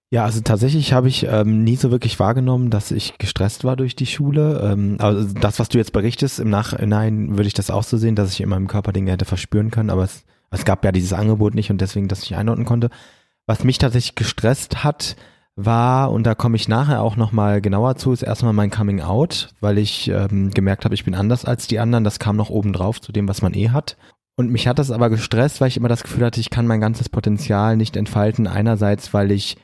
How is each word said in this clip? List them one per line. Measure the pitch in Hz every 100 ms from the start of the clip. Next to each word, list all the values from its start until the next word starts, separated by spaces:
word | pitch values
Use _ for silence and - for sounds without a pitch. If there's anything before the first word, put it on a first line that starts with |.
| -
Ja, | 117 110
also | 110
tatsächlich | 110 104 131 156 139
habe | 127 127
ich, | - -
ähm, | 110 107 110
nie | 113 127
so | 127
wirklich | 123 113 -
wahrgenommen, | 98 127 127 127 123
dass | 107 -
ich | - - -
gestresst | 101 - 98 -
war | 127 131
durch | 131 -
die | 127
Schule. | - 143 147 151 147 104
Ähm, | 101 101 101
also | 104 104 104
das, | 98 101 -
was | 113
du | 120
jetzt | 107
berichtest, | 110 110 - 139 -
im | 107
Nachhinein | 101 107 - 107 104 110 107 107
würde | 104 101
ich |
das | - -
auch | 101
so | 107 117
sehen, | 113 107
dass | 98
ich | 95
in | 98
meinem | 95 95
Körper | 104 101
Dinge | 98 95
hätte | 92 95
verspüren | 95 - 107 110
können, | 113 107
aber | 95
es, | 98 - _ _ -
es | 95 -
gab | 95 101
ja |
dieses | 92 90
Angebot | 92 107 107 104 113
nicht | 104
und | 98
deswegen | 98 104 98
das | 95
nicht | - 87
einordnen | 107 117 117
konnte. | 117 117 - - _ _ _ -
Was | 110
mich | 131 -
tatsächlich | 131 123 - -
gestresst | 110 - 110 131 - -
hat, | 147 - - - - _ _ -
war, | 101 117 123 131 135
und | 113 113
da | 110
komme | 123 113
ich | -
nachher | 110 143 120
auch | 110 107
nochmal | 110 110 104 104
genauer | 101 98 123 131
zu, | 131
ist | 123
erstmal | - 101 117
mein | 104 101
Coming | 110 101 98
Out, | 87 107 170 - - -
weil | 104 101
ich, | 104 - -
ähm, | 98 98 98 98
gemerkt | 98 95 95 110
habe, | 104
ich |
bin | - 92
anders | 101 123 -
als | 117 -
die | 110
anderen. | 113 117
Das | 104 -
kam | 110 104
noch | 104
obendrauf | 110 101 92 95 117
zu | -
dem, | 107 101
was | 101
man | 95
eh | - 110
hat. | 135 - - - _ _ -
Und | 123
mich | 120 127
hat | 139
das | 135
aber | 117 120
gestresst, | 110 - 113 143 -
weil | 131
ich | 120
immer | 120
das | 117
Gefühl | - 127 120
hatte, | 113
ich | 113
kann | 120 117
mein | 110
ganzes | 107 110 -
Potenzial | - 107 104 - 101 110 110
nicht | 110 101
entfalten. | 104 107 107 110 101
Einerseits, | 95 110 107 101 101 -
weil | 104 101
ich | 101 - -